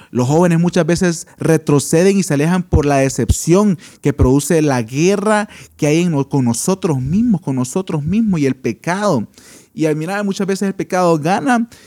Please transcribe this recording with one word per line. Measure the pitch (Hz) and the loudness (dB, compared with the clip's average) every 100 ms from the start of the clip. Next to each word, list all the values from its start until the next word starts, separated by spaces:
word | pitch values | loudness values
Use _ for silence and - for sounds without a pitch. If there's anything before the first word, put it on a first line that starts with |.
| - | -8
Los | 117 123 | -2 2
jóvenes | 156 175 165 | 2 4 2
muchas | 175 180 160 | 0 0 0
veces | 170 180 165 - - | 0 0 -2 -8 -4
retroceden | - 160 - 143 - 165 190 196 | 0 0 2 0 2 2 2 2
y | |
se | - | 0
alejan | 143 156 185 | 0 0 0
por | 175 151 143 | 0 0 2
la | 139 | 2
decepción | 135 - 117 - - 175 208 170 - - | 0 0 -2 0 2 2 4 0 -6 -6
que | 147 | -4
produce | - 127 143 - 165 | 2 2 2 2 0
la | 151 127 | 0 -2
guerra | 110 135 175 202 208 208 208 - - - | -4 -2 0 0 0 -2 -2 -10 -20 -4
que | 147 | 0
hay | 160 | 2
en | 175 | 2
no-, | 147 139 | 0 -2
con | 143 | 0
nosotros | 123 120 - 190 185 131 | 0 -2 -2 -2 -2 -4
mismos, | 131 185 247 180 | -2 0 0 0
con | - 131 | -2 -4
nosotros | 127 190 190 160 | -4 -6 -4 -4
mismos | 147 208 220 170 | -2 -2 0 0
y | 135 | 0
el | 131 | -2
pecado. | 123 104 - 185 208 139 98 - - - _ | -4 -6 -6 -2 0 -2 -4 -12 -20 -20 _
Y | - 156 | -4 -2
al | 151 | -2
mirar | 160 202 | -4 -4
muchas | 202 190 190 | -4 -4 -4
veces | 190 196 | -4 -4
el | 190 | -6
pecado | 170 185 175 160 | -4 0 2 2
gana | 147 196 285 240 233 - | 0 -2 0 0 -2 -10